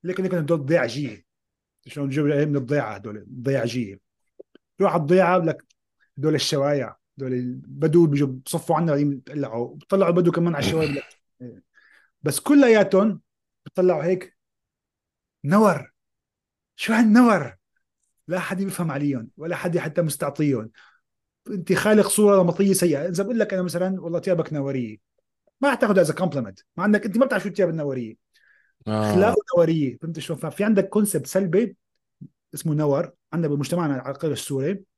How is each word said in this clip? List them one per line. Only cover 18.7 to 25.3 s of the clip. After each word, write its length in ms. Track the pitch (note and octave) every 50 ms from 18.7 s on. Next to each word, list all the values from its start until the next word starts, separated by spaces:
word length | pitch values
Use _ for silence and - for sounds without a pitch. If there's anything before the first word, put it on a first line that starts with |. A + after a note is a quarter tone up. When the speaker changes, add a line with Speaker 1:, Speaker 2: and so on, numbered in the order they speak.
| - - F3 D#3
Speaker 1:
عليهم، 380 | C3 C#3 D3 C#3+ C#3 A#2+ A2+ - _
ولا 200 | - D3+ E3 E3+
حد 220 | - - F3+ E3 F3
حتى 240 | - D#3+ D3 F3+
مستعطيهم. 680 | F3 D#3 - - D#3+ C#3+ C#3 - D3+ D3 C3+ A#2 G#2+ A2+ _ _ - _ _ _ _ _ _ _ _ _ _ _ _ -
انت 220 | G#3+ F#3 D#3+ -
خالق 360 | F#3 - - G#3+ G#3+ G#3+ F#3+ -
صورة 340 | - G#3 G#3 G3+ G3+ F#3+
نمطية 300 | F3+ F3 E3+ - G3+ G3
سيئة. 360 | F#3+ - F#3 F3 D3 C3+ D3+ F#3
اذا 160 | F3 E3+ G3
بقول 140 | G#3 B3 A#3
لك 160 | G#3 - G3
انا 80 | F#3
مثلًا: 380 | F#3 F3 - F3 F#3 F#3+ F#3+ F3+
"والله 180 | D3 E3+ E3+ E3+
تيابك 340 | E3 G3 F3+ E3+ D#3+ -
نورية"، 440 | D3+ D3 C#3 C#3 C3+ C3 A#2+ G#2+ G#2+ - _ _ _ _ _ _